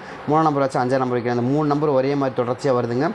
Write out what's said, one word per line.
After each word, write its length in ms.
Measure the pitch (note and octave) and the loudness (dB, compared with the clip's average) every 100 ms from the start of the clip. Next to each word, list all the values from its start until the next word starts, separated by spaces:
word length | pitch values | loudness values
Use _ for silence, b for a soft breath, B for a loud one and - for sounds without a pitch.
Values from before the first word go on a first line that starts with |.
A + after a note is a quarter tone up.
| B B - | B B 0
மூணாம் 180 | D3+ D#3+ | 2 2
நம்பர் 160 | C#3+ C3+ | 2 0
வச்சு 140 | C#3+ | 0
அஞ்சாம் 200 | B2 C3+ | 0 0
நம்பர் 140 | B2+ B2 | 0 -2
வைக்கிறாங்க. 220 | A#2 A#2+ | -2 -2
இந்த 100 | A#2+ | 0
மூணு 120 | C#3+ D3+ | 0 0
நம்பர் 240 | C#3+ D3+ C3 | 0 2 2
ஒரே 160 | C3 C#3+ | 2 0
மாதிரி 140 | C3+ B2 | 0 -2
தொடர்ச்சியா 340 | A#2+ B2 C#3+ B2 | -2 -2 0 0
வருதுங்க. 300 | A#2 A#2+ D#3+ | 0 0 -2